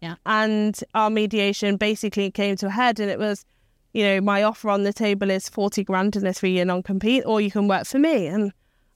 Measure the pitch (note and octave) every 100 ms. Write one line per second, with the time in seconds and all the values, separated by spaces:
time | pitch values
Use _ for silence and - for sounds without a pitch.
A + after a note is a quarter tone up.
0 | E3 E3 - G#3+ A3 G#3+ G#3+ G#3 - A3
1 | G#3+ A3 G#3+ G#3+ G3+ G3+ G#3 G3 G#3+ G#3+
2 | G#3+ G3+ G3 - G3+ G3 G3 G3 B3 G#3+
3 | G#3 - G#3 G3+ - _ _ _ _ A#2+
4 | - G2 G3+ G3+ G#3+ A3 G#3+ G3+ G3+ G3+
5 | A3 G3 G3+ F#3+ - - G3+ - F#3+ F#3+
6 | G3+ G3+ G3 F#3 F#3+ F#3 F3+ F3+ F#3 F#3+
7 | G#3+ C4 - A3 G#3 G#3 G3+ F#3+ - C4+
8 | D#4 C#4+ D#3+ G3 G3+ - _ _ _